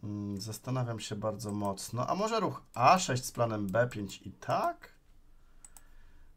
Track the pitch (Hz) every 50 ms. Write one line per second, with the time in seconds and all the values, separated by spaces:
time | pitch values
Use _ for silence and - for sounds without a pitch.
0 | - 104 104 104 101 101 101 98 95 110 110 - - - 127 131 123 120 117 110
1 | - - 107 104 98 110 107 101 113 104 101 104 104 101 98 95 - - - 117
2 | 123 - - 185 208 220 233 226 190 160 127 - - - - 113 120 139 175 185
3 | - - 131 123 - - - - 120 117 110 107 104 98 92 113 123 120 - 107
4 | 101 95 - - - 101 - - - - 139 175 214 339 339 - - - - -
5 | _ - - - - - - - - - - - - - - - - - - -
6 | - - - - - - -